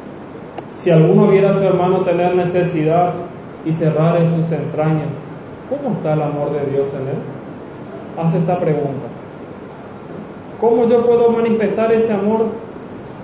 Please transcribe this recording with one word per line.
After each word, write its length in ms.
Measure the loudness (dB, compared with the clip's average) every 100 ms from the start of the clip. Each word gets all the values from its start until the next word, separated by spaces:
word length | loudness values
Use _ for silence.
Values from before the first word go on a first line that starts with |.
| -16 -16 -16 -16 -14 -14 -14
"Si 160 | -4 4
alguno 380 | 6 6 6 6
viera 220 | 6 6
a 20 |
su 80 | 4
hermano 380 | 2 2 2 2
tener 320 | 2 2 2
necesidad 800 | 2 2 2 0 0 2 2 2 -2 -8 -12 -16 -8
y 80 | -4
cerrar 460 | 0 0 2 2 4
en 80 | 2
sus 260 | 2 0
entrañas, 560 | -2 -4 -2 0 0 -2 -8 -12 -14 -14 -16 -8
¿cómo 240 | -6 -4
está 180 | -4 -2
el 100 | 0
amor 300 | -2 -2 -2
de 200 | -2 -2
Dios 200 | 0 -2
en 160 | -4 -6
él?". 1120 | -6 -8 -12 -14 -14 -14 -16 -14 -14 -12 -4
Hace 140 | 0 0
esta 220 | 0 0
pregunta. 500 | 2 0 0 -4 -8 -12 -16 -16 -16 -16 -16 -16 -16 -16 -14 -14 -12 -14 -16 0
¿Cómo 260 | 2 4 6
yo 200 | 4 6
puedo 240 | 6 6
manifestar 600 | 4 2 2 2 2 4
ese 200 | 4 4
amor, 300 | 2 2 2 0 -2 -10 -14 -14 -14 -14 -14